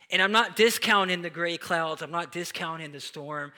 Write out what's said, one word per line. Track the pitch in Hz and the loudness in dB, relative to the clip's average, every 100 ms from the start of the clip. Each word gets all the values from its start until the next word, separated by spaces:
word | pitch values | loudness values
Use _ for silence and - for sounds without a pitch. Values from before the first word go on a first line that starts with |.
| - | -2
And | 180 | 2
I'm | 196 | 4
not | 220 214 175 | 4 2 4
discounting | 226 220 226 208 185 180 | 4 4 4 4 4 0
the | 175 | -4
gray | 156 170 170 | -4 -4 -4
clouds. | - 170 160 156 | -2 -2 -2 -4
I'm | 151 | -6
not | 170 156 | -6 -6
discounting | 175 170 - 170 160 156 | -8 -8 -6 -8 -8 -10
the | 143 | -12
storm. | - 151 143 147 143 | -14 -12 -8 -8 -10